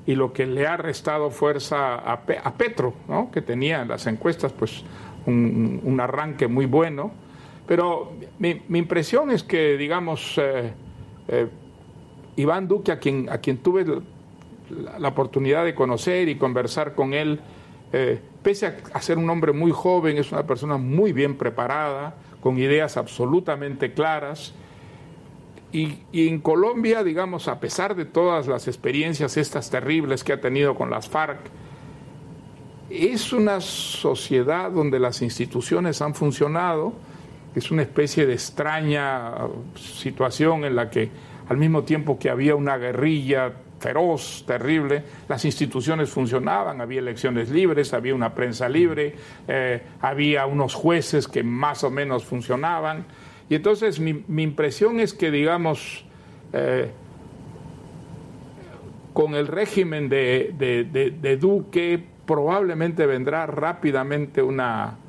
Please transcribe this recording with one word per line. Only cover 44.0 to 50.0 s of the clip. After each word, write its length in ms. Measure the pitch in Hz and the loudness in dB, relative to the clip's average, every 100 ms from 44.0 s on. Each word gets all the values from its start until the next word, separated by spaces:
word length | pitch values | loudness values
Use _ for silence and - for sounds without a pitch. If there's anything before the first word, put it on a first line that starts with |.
| 175 151 - - - | 2 0 -4 -10 -4
terrible, 580 | 123 127 156 143 143 151 - - | -2 2 2 2 0 -2 -18 -6
las 200 | 131 151 | -2 0
instituciones 640 | - 135 131 120 160 147 | 0 -2 0 0 0 0
funcionaban, 720 | - 123 127 127 190 185 135 | 0 0 0 0 0 -2 -4
había 180 | 120 131 | -6 -4
elecciones 480 | 123 110 135 120 113 | -4 -2 0 0 2
libres, 460 | 156 190 147 139 | 4 4 4 2
había 200 | 120 120 | 0 0
una 200 | 131 117 | 0 0
prensa 340 | - 123 113 123 | 0 -4 -2 0
libre, 460 | 147 175 151 147 147 - - - | 4 4 2 -4 -4 -18 -14 -4
eh, 340 | 135 127 120 - - | -2 0 -2 -6 -4